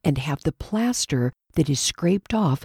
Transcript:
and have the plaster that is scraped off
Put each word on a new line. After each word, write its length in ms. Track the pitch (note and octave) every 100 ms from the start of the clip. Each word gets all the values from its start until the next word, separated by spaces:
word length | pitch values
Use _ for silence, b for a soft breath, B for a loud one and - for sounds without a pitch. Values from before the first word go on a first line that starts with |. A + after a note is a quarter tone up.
and 160 | E3 C#3
have 240 | C3+ C#3
the 100 | D#3+
plaster 800 | - - G#3+ A#3+ B3 - C3 B2 - _ -
that 140 | D3+
is 120 | C3+
scraped 520 | - - F3 G3 -
off 300 | A3 F3+ C3+